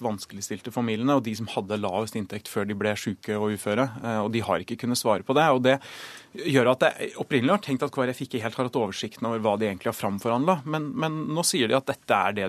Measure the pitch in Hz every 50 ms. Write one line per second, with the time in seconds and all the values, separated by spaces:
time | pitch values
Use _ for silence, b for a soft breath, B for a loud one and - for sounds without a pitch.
0 | 120 117 104 95 - - 104 98 101 - 110 101 - 123 - 127 120 113 110 107
1 | 120 139 143 135 107 117 107 107 113 - - 123 101 95 107 104 104 95 90 104
2 | 113 110 - 113 98 - 104 104 - - - 110 101 101 107 101 104 107 104 -
3 | - 113 98 - - 110 107 104 107 107 107 98 - 104 104 117 135 131 110 -
4 | - 117 113 107 104 107 107 117 104 101 90 85 95 - 117 - - 120 123 -
5 | - 117 104 90 - - 131 147 160 156 131 127 123 127 135 135 B B B B
6 | B B B B B B B - - - 135 131 117 123 131 - 170 156 - -
7 | - - - - - - 151 123 117 147 202 202 - - 135 127 147 135 - 139
8 | 127 127 123 - 135 - - 117 107 117 - - 127 123 - 131 110 98 95 -
9 | - 107 - - 113 113 117 113 107 110 101 104 110 104 95 87 - 117 110 -
10 | - 101 101 98 - 117 117 123 143 175 190 147 127 151 156 156 151 143 127 135
11 | 160 160 156 156 151 - 151 170 170 - - 156 117 110 123 135 - - - -
12 | _ - 117 101 92 98 104 104 95